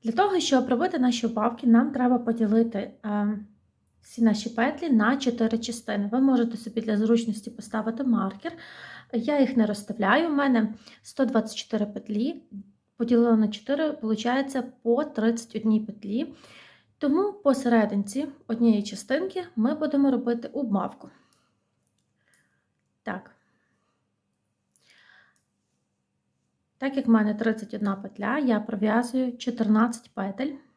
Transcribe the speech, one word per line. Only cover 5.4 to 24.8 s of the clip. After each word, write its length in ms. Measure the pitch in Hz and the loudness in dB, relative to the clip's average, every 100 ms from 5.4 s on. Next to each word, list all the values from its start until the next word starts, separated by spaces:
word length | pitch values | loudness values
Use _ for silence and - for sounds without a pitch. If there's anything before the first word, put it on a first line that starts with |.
| 220 226 | 0 0
частини. 520 | 233 233 - 208 202 | -4 -8 -4 -4 0
Ви 100 | 240 | 2
можете 360 | 269 254 233 - | 4 4 2 -2
собі 240 | 220 220 | -6 -6
для 160 | 220 208 | 0 0
зручності 540 | 220 233 233 208 - | 4 2 2 -6 -8
поставити 520 | - - 220 220 233 | -14 -8 -4 -4 -4
маркер. 540 | 269 214 190 - 339 - - - - - - | 0 0 0 -6 -12 -12 -20 -20 -18 -20 -6
Я 280 | 233 233 294 | -4 0 2
їх 160 | 262 254 | 4 4
не 80 | 214 | 0
розставляю. 640 | 208 - 202 190 262 330 | -2 -8 -2 2 4 2
У 40 | |
мене 400 | 285 277 233 214 - - - | 0 2 2 0 -4 -18 -20
сто 240 | - - 254 | -14 -2 0
двадцять 320 | 226 220 - | 0 -2 -10
чотири 280 | - 214 208 | -6 -4 -4
петлі, 580 | - - 208 262 330 _ 196 - _ _ _ | -6 -8 -4 -4 -6 _ -18 -18 _ _ _
поділила 380 | 233 240 233 226 | 2 4 6 4
на 120 | 208 | 2
чотири, 440 | - - 285 311 | -2 -4 -2 -2
получається 720 | - 220 214 240 262 269 269 | -4 -2 -2 0 -2 -2 -6
по 420 | 262 - 233 240 | -8 -6 0 0
тридцять 520 | 302 - 220 233 - 220 | 0 0 0 0 -6 -4
одній 240 | 220 214 | 0 0
петлі. 560 | 214 - 196 220 - - - - - _ _ _ | -2 -12 -6 -6 -6 -10 -20 -20 -20 _ _ _
Тому 360 | 285 311 415 | 0 0 0
посерединці 960 | - 285 254 247 233 208 202 202 269 294 - - | 0 0 2 4 4 4 0 -2 -6 -8 -10 -8
однієї 360 | 233 233 208 | 2 2 2
частинки 640 | 202 196 - 269 381 370 349 - | 0 -10 -4 -2 -2 -6 -8 -2
ми 200 | 226 302 | -2 0
будемо 360 | 302 285 277 | -2 2 2
робити 360 | 240 233 233 - | 2 -2 -4 -6
убавку. 640 | 285 240 196 - - - _ _ _ _ _ _ _ _ _ _ _ _ _ _ _ _ _ _ _ | -8 -2 -2 -4 -10 -20 _ _ _ _ _ _ _ _ _ _ _ _ _ _ _ _ _ _ _
Так. 280 | - 190 - _ _ _ _ _ _ _ _ _ _ _ _ _ _ _ | -10 -10 -12 _ _ _ _ _ _ _ _ _ _ _ _ _ _ _